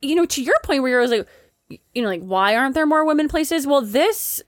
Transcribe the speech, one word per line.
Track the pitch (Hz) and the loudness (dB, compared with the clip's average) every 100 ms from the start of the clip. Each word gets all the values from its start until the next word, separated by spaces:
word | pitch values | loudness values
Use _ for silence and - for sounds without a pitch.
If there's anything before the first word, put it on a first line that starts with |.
you | 277 339 | -2 0
know, | 349 | 0
to | 285 | -2
your | 254 640 | 0 0
point | - 277 | 0 0
where | 254 | 0
you're | 247 240 | 2 2
like, | 226 - - _ _ - - _ | 0 -4 -14 _ _ -20 -20 _
you | 247 | -6
know, | 214 | -4
like, | 175 | -4
why | 185 185 196 226 | -2 0 2 2
aren't | 269 | 0
there | 320 302 | 0 2
more | 311 311 | 2 2
women | 302 302 | 2 0
places? | 320 311 330 277 | -2 -2 -2 0
Well, | 277 | 0
this, | 214 240 392 415 - - | 2 2 0 0 -6 -8